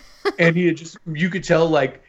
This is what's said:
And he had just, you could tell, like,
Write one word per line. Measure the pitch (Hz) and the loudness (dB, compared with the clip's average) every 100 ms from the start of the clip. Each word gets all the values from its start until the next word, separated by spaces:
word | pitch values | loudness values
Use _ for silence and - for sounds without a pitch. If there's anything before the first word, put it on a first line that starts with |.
| - - 392 - | -20 -8 -6 0
And | 170 170 | 2 2
he | 170 | 0
had | 160 | 0
just, | 165 - 170 | -8 -16 -12
you | 151 180 | -4 -4
could | 185 | -4
tell, | - 160 165 | 0 2 2
like, | 151 131 - | 2 0 -4